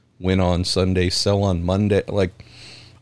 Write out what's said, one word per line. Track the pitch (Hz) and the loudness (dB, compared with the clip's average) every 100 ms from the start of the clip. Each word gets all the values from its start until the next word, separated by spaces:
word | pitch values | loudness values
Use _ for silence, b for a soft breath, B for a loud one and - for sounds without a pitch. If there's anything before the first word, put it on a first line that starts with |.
| b - | b -6
win | 92 95 | 0 2
on | 90 87 | 2 0
Sunday, | 90 92 92 92 90 | 0 0 0 2 0
sell | - 101 101 | 0 0 0
on | 101 87 | 0 0
Monday, | 87 95 104 101 - | 0 0 2 0 0
like, | 101 92 - B B B B B B | -2 -2 -4 B B B B B B